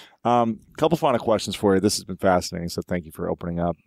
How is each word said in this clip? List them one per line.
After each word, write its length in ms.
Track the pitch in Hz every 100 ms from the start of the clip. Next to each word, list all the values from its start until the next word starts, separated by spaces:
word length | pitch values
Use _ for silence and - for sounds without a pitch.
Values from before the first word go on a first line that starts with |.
| - _
Um, 360 | 117 120 117 110 - -
couple 180 | 160 165
final 220 | 156 117
questions 340 | - 107 -
for 200 | 95 104
you. 60 | 95
This 160 | 101 -
has 80 |
been 120 | 95 92
fascinating, 540 | 98 90 - 87 85
so 100 | -
thank 220 | - 90
you 80 | 80
for 160 | - 87
opening 320 | 90 87 85
up. 160 | 85 82